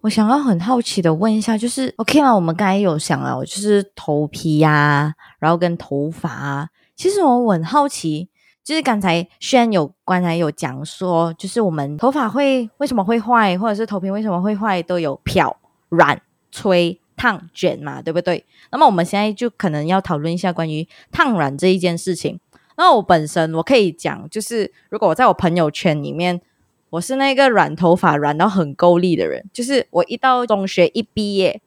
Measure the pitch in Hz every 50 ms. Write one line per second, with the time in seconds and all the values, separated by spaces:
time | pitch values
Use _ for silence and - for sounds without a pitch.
0 | - 214 214 220 214 214 254 294 285 262 202 170 170 208 262 240 226 - - -
1 | 170 165 160 156 196 220 214 220 208 - 226 214 226 240 - - 262 254 - -
2 | 226 - - 302 294 269 240 202 175 165 165 175 208 190 190 196 208 185 156 151
3 | - - 165 135 135 131 127 127 131 131 - 190 202 208 208 202 196 202 _ -
4 | - - 151 147 151 147 - - - 165 151 151 156 156 151 147 147 147 147 143
5 | 147 151 156 _ - - _ _ - 156 170 170 175 175 170 170 - - 143 139
6 | 143 156 165 - - 165 - - 135 143 139 139 147 165 _ _ _ _ _ -
7 | - 370 403 403 370 294 247 240 247 226 196 165 160 160 226 294 285 285 - -
8 | - 165 151 151 175 - _ _ _ _ _ _ _ - 294 320 311 - 233 208
9 | 196 190 165 170 175 - _ _ - - - 247 240 233 214 185 151 139 _ _
10 | _ - 185 180 180 175 165 170 170 151 151 - - 135 127 131 147 151 - -
11 | 185 180 175 165 170 165 160 _ - 190 - 240 226 190 160 151 143 139 147 151
12 | 220 254 269 302 254 220 - 254 285 277 269 262 240 214 _ _ 285 285 254 220
13 | 190 175 233 233 208 226 247 233 220 196 175 180 208 233 208 202 226 220 208 196
14 | 170 190 190 208 220 214 185 175 180 208 214 196 214 220 190 180 170 _ 180 175
15 | 165 147 135 - _ - - 185 156 - - _ _ _ _ _ _ _ - 165
16 | 170 143 143 - _ _ _ _ _ _ - - - 208 185 175 175 170 185 _
17 | _ _ _ - - 247 208 170 - 165 _ - - 175 - - 147 147 135 135
18 | - 165 156 175 - 185 175 156 _ _ _ _ _ _ - 262 311 277 202 170
19 | 170 170 - 202 208 214 208 - 247 240 _ _ - 175 151 147 147 160 180 196
20 | 190 - 175 147 147 165 170 180 175 185 170 175 165 160 156 151 165 _ _ -
21 | - _ - - 339 285 233 185 151 139 139 143 - 185 185 190 170 180 170 170
22 | - 190 180 165 - 151 - 175 _ _ _ _ _ _ _ - 339 370 311 233
23 | 196 - 180 160 151 151 - 175 160 160 160 160 165 - 269 254 208 180 165 -
24 | - 160 147 - - 156 - 214 208 - 240 226 202 - _ _ _ _ - 220
25 | - 185 160 - 254 233 - - - 175 165 175 165 151 151 - - 180 151 151
26 | 143 143 143 151 170 180 175 180 _ _ _ _ _ _ _ _ _ _ - 165
27 | 175 - 262 269 269 277 269 254 277 262 233 202 165 147 151 - 175 170 170 180
28 | - 180 147 147 147 147 151 151 175 214 190 196 170 143 139 _ - 175 175 175
29 | 180 185 170 - 92 78 67 62 - 196 _ - 240 247 277 262 - _ - 170
30 | - - 233 240 - 262 254 247 240 233 220 202 190 190 - - 175 156 _ 220
31 | 226 _ _ 214 214 202 202 196 185 170 - 214 _